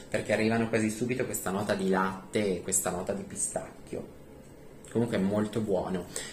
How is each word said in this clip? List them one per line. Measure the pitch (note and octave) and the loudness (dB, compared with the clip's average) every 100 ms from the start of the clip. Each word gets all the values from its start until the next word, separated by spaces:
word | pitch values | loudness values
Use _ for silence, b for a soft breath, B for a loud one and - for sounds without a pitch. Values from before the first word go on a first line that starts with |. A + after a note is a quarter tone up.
| B | B
perché | A2 - | -4 2
arrivano | G#2+ A2 A#2 A2 | 4 4 4 4
quasi | A2+ G#2+ | 4 2
subito | - A#2+ B2+ A2+ | 2 0 0 0
questa | G#2 - | -2 -2
nota | F#2+ G#2 | 0 2
di | G2 F#2+ | 2 4
latte | F#2+ F#2+ F#2+ - A2 G2+ E2+ | 4 2 -2 -2 0 2 0
e | |
questa | F#2+ F#2 F#2 | 0 0 0
nota | F2+ F#2+ | -2 -2
di | G2 | -4
pistacchio. | F#2 - - - - - - - - - - - - - - - - | -4 -4 -2 -4 -6 -12 -10 -8 -8 -14 -18 -18 -18 -18 -18 -16 -4
Comunque | A2+ A#2 G#2 | 0 2 4
è | |
molto | F#2+ G#2 G#2+ A#2 | 4 4 2 0
buono. | G2+ F2+ F2 F#2 E2+ B B | 2 2 2 -2 -4 B B